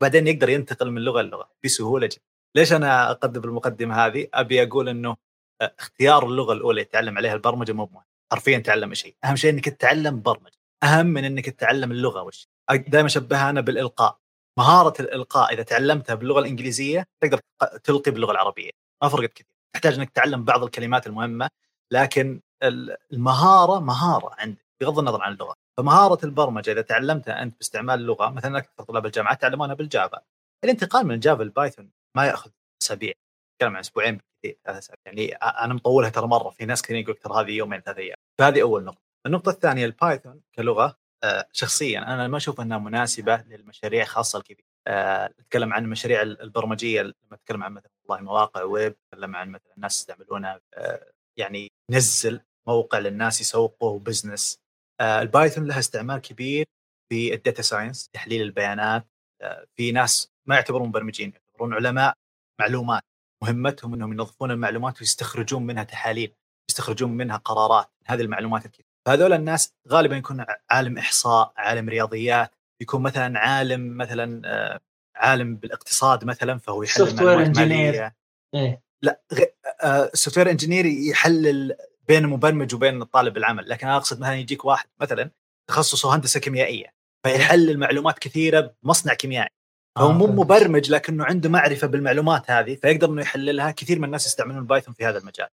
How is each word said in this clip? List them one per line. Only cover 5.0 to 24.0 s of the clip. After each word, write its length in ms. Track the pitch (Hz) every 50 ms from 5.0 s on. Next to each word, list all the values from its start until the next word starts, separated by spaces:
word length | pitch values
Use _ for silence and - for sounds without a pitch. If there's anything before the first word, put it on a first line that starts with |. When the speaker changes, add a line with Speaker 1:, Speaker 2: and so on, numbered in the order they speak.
| 113 120 113 - _ _ _ _ _ _ _ _ 113
Speaker 1:
آه، 120 | - - -
اختيار 480 | - - - _ 127 143 151 147 127
اللغة 260 | 120 127 127 127 107 110
الأولى 280 | 107 117 120 110 104
يتعلم 380 | 101 - - 110 113 110 101 98
عليها 160 | 113 113 107
البرمجة 380 | 107 107 123 120 123 120 107 107
مو 140 | 107 107 98 -
مهم. 100 | 95 _ _ _ _ _ _ 113
حرفيًا 260 | 113 - 139 135 117
تعلم 360 | 110 - 107 107 104 101 101
شيء. 220 | - - - - _ -
أهم 120 | 135 139
شيء 140 | 131 - 156
إنك 140 | 147 139 135
تتعلم 560 | 147 139 - - 123 143 156 151 151 139 113 104
برمجة. 360 | 120 110 - - _ _ _ _ _ _ _ 143
أهم 240 | 143 151 160 170
من 180 | 175 160 139 135
إنك 220 | 135 135 135 123 135
تتعلم 420 | 127 - 123 117 127 139 131 120 120
اللغة 300 | 120 123 123 101 95 90
وش. 260 | 92 - - - _ _ _ _ -
دائمًا 360 | 139 135 135 151 147 151 151
أشبهها 440 | 143 - 147 123 117 143 139 139 139
أنا 100 | 143 139
بالإلقاء. 580 | 123 127 127 113 131 120 - - 113 110 - _ _ _ _ _ _ _ _ 127
مهارة 440 | 120 139 175 - 170 160 - - 131
الإلقاء 520 | - - 131 123 - - 139 117 110 117
إذا 80 | 110 113
تعلمتها 520 | - 120 117 131 143 151 147 - - 117
باللغة 260 | 110 127 127 139 139
الإنجليزية 680 | 139 123 135 117 127 131 117 127 139 139 156 180 185 - _ _ -
تقدر 160 | 151 - -
تق-، 400 | - _ _ _ 139 - - - -
تلقي 260 | - 143 143 143 143
باللغة 220 | 117 113 113 104 101
العربية. 380 | 95 95 98 - 98 90 - - _ _ _ _ _ 143
ما 60 | 143
فرقت 240 | 135 143 117 113 -
كثير. 140 | - _ _ _ _ _ _ -
تحتاج 200 | - - 156 135
إنك 160 | 135 139 117
تتعلم 340 | _ 131 123 147 139 123 113
بعض 180 | 123 123 123 123
الكلمات 420 | 113 - - 120 117 127 127 -
المهمة، 420 | 110 107 110 117 120 117 117 127 151 - _ _ _ _ _ _ _ 120
لكن 480 | 127 165 165 - 135 131 135 131 - - _ _ _ 135
ال-، 340 | 127 123 123 127 - - - _ _ 143
المهارة 680 | 120 120 131 127 131 165 190 196 190 175 175 196 190
مهارة 540 | 160 127 123 127